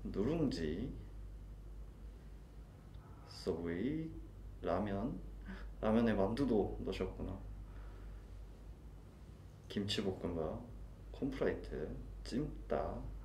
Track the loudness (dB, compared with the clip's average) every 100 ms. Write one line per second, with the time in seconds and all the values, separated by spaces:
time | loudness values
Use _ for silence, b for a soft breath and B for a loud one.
0 | 0 2 4 6 4 4 2 2 0 -4
1 | -8 -8 -8 -10 -10 -10 -10 -10 -10 -10
2 | -10 -10 -12 -12 -12 -12 -12 -14 -12 -12
3 | -12 -12 -12 -2 2 2 2 2 2 2
4 | 0 -4 -8 -10 -10 -2 4 4 4 2
5 | 0 -2 -6 -8 B B B 0 6 8
6 | 8 8 6 6 6 6 6 2 -2 0
7 | 0 0 -4 -4 -6 -8 -10 B B B
8 | B B B -10 -10 -12 -12 -12 -12 -12
9 | -14 -14 -14 -12 -14 -14 -2 2 4 4
10 | 4 2 2 2 2 0 -4 -8 -10 -10
11 | -10 0 0 4 4 4 -2 -2 -2 -4
12 | -6 -8 0 0 0 -2 0 2 2 -2
13 | -4 -6